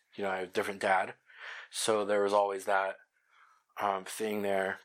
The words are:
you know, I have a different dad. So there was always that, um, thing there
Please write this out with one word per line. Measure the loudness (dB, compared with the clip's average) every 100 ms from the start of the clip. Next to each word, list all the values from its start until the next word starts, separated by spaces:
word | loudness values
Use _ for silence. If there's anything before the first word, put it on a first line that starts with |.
| _
you | -6
know, | -4
I | -4
have | -4
a |
different | -4 -4 -2
dad. | 2 2 0 -8 _ -18 -16 -14 -12
So | -4 0 2
there | 2 2
was | 4
always | 4 4 0
that, | 0 2 0 -4 _ _ _ _ -20 _ _ -4
um, | -2 -2
thing | -6 -6 -4 -2
there | 0 0 0 -4